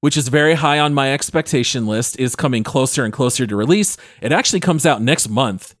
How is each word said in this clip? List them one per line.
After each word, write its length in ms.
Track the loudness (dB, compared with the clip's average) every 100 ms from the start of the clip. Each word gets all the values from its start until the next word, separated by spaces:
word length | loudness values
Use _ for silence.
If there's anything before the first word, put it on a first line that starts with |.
which 140 | 0 0
is 120 | 2
very 260 | 2 4
high 240 | 4 2 2
on 160 | 2
my 180 | 2 0
expectation 760 | -2 -2 -2 0 -2 0 -2 -2
list, 320 | -2 -2 -2
is 160 | -4 -2
coming 280 | -2 -2
closer 400 | -2 0 0 0
and 80 | -4
closer 360 | -2 -2 0 -2
to 80 | 0
release. 420 | 2 2 0 -4 -14 -10
It 100 | -2
actually 280 | 0 0 0
comes 260 | 0 2 2
out 160 | 2
next 260 | 0 0 0
month 460 | 0 -2 -4 -12 -10